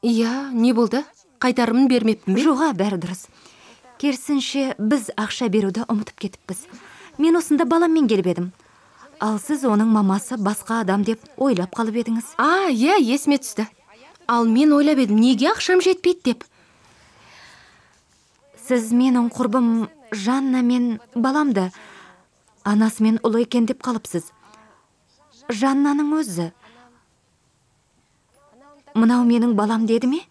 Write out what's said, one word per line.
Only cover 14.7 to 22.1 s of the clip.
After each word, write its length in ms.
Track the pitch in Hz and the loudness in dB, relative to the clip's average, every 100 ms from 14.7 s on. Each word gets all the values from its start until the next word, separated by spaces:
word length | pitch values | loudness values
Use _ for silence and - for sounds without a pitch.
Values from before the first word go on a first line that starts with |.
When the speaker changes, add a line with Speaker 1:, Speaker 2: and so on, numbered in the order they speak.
| 285 | 4
Speaker 1:
ойлап 240 | 294 285 | 4 2
едім, 240 | 240 214 | 2 4
неге 300 | 233 240 285 | 4 4 0
ақшам 260 | 440 - 370 | 0 2 2
жетпейді 540 | 359 370 359 359 254 | 2 0 0 0 -2
деп. 100 | 233 - _ _ _ _ _ _ _ - - - - - _ _ - _ _ - _ _ - - | -4 -8 _ _ _ _ _ _ _ -20 -20 -20 -20 -20 _ _ -20 _ _ -20 _ _ -20 -4
Speaker 2:
Сіз 240 | 247 220 | -2 0
менің 400 | 240 262 247 240 | 2 2 2 0
құрбым 560 | - 240 254 233 226 220 - - | -2 -2 2 2 0 -2 -10 -14
Жанна 480 | 220 202 262 269 254 | -6 -2 -2 0 0
мен 380 | 240 247 240 220 - | 2 0 -2 -4 -8
баламды 560 | 240 254 285 294 202 185 - - - - | -4 -2 0 0 0 -2 -6 -20 -20 -20